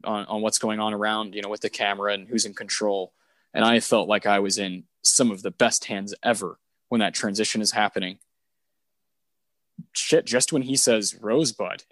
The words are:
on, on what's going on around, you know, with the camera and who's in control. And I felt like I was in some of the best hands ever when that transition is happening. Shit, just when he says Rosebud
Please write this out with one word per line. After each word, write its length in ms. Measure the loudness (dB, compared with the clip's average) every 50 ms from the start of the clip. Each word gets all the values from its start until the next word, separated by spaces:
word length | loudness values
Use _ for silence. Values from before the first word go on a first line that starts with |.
| -6
on, 240 | -6 -4 -4 -4
on 160 | -4 -4 -2 -2
what's 160 | 0 0 0
going 220 | 0 0 -2 0
on 120 | -2 -2 -2
around, 440 | 0 0 0 0 -2 -4 -6 -8
you 60 | -10 -8
know, 60 | -6
with 120 | -8 -4
the 100 | -6 -6
camera 440 | -4 0 0 0 0 0 0 -2 -2
and 120 | -2 -4
who's 200 | -4 -2 -2 -2
in 80 | -2 -6
control. 580 | -10 -8 -6 -4 -2 0 0 0 -2 -4 -6 _ _ _ _ _ _ _ _ -2
And 100 | 0 2
I 140 | 4 4 4
felt 300 | 4 4 2 2 4 4
like 180 | 2 2 2
I 140 | 2 2 2
was 180 | 2 0 0 -2
in 240 | -2 -4 -6 -8 -12 _ _ _ 2
some 280 | 2 4 4 4 2
of 120 | 2 -2 -6
the 100 | -6 0
best 320 | 2 2 2 2 0 -4
hands 320 | -4 -6 -6 -6 -8 -10 -4 0
ever 340 | 0 0 0 -2 -8 -10 _ _ _ _ _ _ -2
when 100 | 0 2
that 160 | 2 0 0
transition 480 | -2 -2 -2 0 0 0 0 0 0 -2
is 80 | 0
happening. 480 | 2 2 0 2 0 -2 -6 -6 -8 -12 _ _ _ _ _ _ _ _ _ _ _ _ _ _ _ _ _ _ _ _ _ _ _ _ _ _ _ _ _ _ _ -20 -18 _ -8
Shit, 320 | -6 0 2 2 2 2
just 280 | 2 0 0 0 2 0
when 100 | -2 -2
he 120 | 0 0
says 400 | 2 4 4 4 2 2 -2 -6
Rosebud 680 | -6 -4 0 2 2 2 0 -2 -4 -6 -6 -6 -10 -12 -12